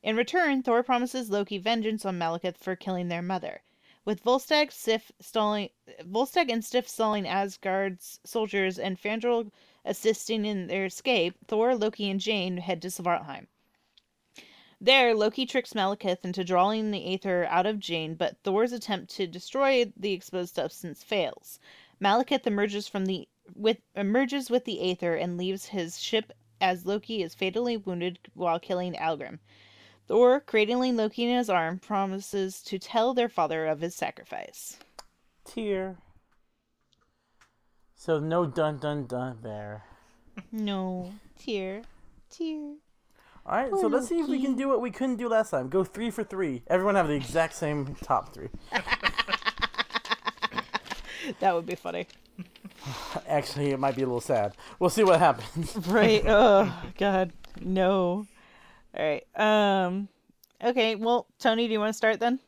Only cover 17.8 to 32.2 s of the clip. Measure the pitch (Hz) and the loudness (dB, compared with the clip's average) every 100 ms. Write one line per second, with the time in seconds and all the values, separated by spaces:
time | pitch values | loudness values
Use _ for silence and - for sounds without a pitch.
17.8 | - 170 160 160 170 - - 196 240 233 | -4 -4 -4 -2 -4 -2 0 2 2 -2
18.8 | - 190 - - 185 180 - 269 277 262 | -4 -6 -6 -6 -6 -6 -8 0 4 4
19.8 | 226 - 202 185 - 185 175 - 135 - | 0 -4 -4 -4 -6 -6 -4 -4 -6 -8
20.8 | 175 147 - 208 147 - - - - - | -14 -14 -4 -2 -2 -6 -20 -20 -20 -20
21.8 | _ _ 196 220 262 269 247 202 202 202 | _ _ 2 2 2 0 0 0 0 -2
22.8 | 208 196 190 185 - _ - 180 214 226 | -6 -4 -2 -4 -8 _ -20 -2 0 0
23.8 | _ 196 196 240 262 285 254 247 247 196 | _ -4 0 2 2 -2 0 0 0 -4
24.8 | 185 180 175 165 175 175 185 190 - 208 | -2 0 -2 -2 -2 -4 -4 -4 -6 -6
25.8 | 180 - - 220 - - _ _ 190 180 | -6 -8 -2 -2 -2 -20 _ _ 0 0
26.8 | 180 208 - 220 165 - 190 202 240 226 | -2 -4 -4 -4 -4 -2 -2 -2 -2 -2
27.8 | 190 175 180 175 - - 175 170 - 180 | -4 -4 -4 -6 -20 -6 -2 -2 -2 -4
28.8 | 180 165 165 151 131 - _ - - - | -2 -4 -4 -4 -8 -14 _ -20 -20 -20
29.8 | - _ _ 226 247 269 - 220 214 247 | -20 _ _ 6 8 6 2 2 2 2
30.8 | 254 233 214 - 240 247 220 180 165 185 | 2 2 0 0 0 0 2 2 0 -4
31.8 | - 196 196 190 | -4 -2 -2 -4